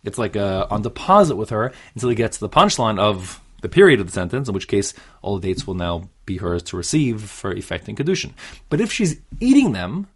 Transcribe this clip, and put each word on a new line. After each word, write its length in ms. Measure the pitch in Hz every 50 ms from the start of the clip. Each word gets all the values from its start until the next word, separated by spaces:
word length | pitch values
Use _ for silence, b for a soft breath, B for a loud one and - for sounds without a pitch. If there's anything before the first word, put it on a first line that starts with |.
| -
It's 140 | 107 -
like 180 | - 117 98 -
a, 320 | 104 101 98 95 95 98 -
on 100 | 104 104
deposit 540 | 107 117 - - - - 190 208 202 156 139
with 160 | 95 107 -
her 200 | 120 107 113 123 B B B B B
until 160 | 117 123 123
he 60 | 117
gets 220 | 107 117 110 -
to 40 | -
the 80 | 110 104
punchline 480 | - 151 185 208 - - 120 110 107
of 420 | 92 101 107 104 92 92 95 - - - _ - -
the 80 | - -
period 300 | - 175 202 180 143 110
of 80 | 98
the 60 | 85 -
sentence, 340 | 98 90 87 - 131 139
in 80 | 127 98
which 120 | 95 -
case 280 | - - 101 98 - - B B B B B
all 160 | B 95 101
the 100 | 95 95
dates 200 | 95 92 - -
will 80 | 98 92
now 340 | 90 87 87 87 87 90 92 _ _ _
be 120 | - 95
hers 260 | 85 92 87 87 87 87
to 140 | - -
receive 440 | 90 87 - - 160 147 123 113 107
for 300 | 107 98 - - - 98
effecting 440 | 92 98 95 - 95 87 - - 107
Kedushin. 360 | - 143 160 190 - - - - B B B B B B _
But 120 | - 151
if 100 | 233 214
she's 260 | - - 214 165 - - - _ - -
eating 340 | 226 254 269 285 269 190 110
them 340 | 95 87 90 120 185 196 - _